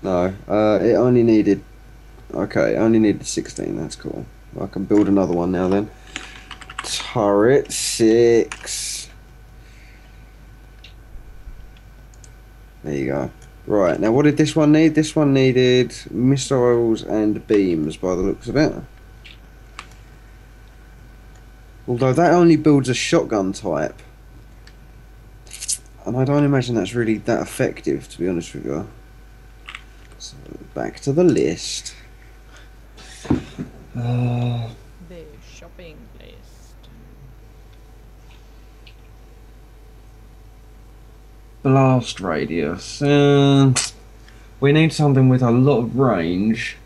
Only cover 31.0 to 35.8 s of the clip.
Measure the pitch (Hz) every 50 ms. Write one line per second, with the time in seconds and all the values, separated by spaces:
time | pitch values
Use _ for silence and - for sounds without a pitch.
31 | - - 135 156 180 180 127 - - 67 85 - - - - - - - - -
32 | - - - - - - - - - - - - - - - - - - - -
33 | - - - - - - - - - - - - - - - - - - - 123
34 | 120 120 123 123 123 123 120 120 120 120 117 117 117 113 120 - - - - -
35 | 180 165 185 170 160 156 151 - - - - - 170 170 160 -